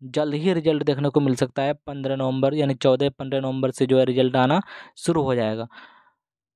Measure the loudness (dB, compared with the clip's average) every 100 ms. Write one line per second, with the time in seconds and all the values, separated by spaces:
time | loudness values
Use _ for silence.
0 | -8 -4 -2 -2 0 0 0 0 0 0
1 | 2 2 2 0 -2 -2 -4 -4 -8 -8
2 | -6 -2 -2 0 0 2 -2 0 2 2
3 | 0 -4 -6 -4 -4 -2 -4 -2 2 4
4 | 4 2 2 2 2 2 -2 -14 -20 -8
5 | -2 0 0 0 -2 -4 -8 -14 -20 _
6 | _ _ _ _ _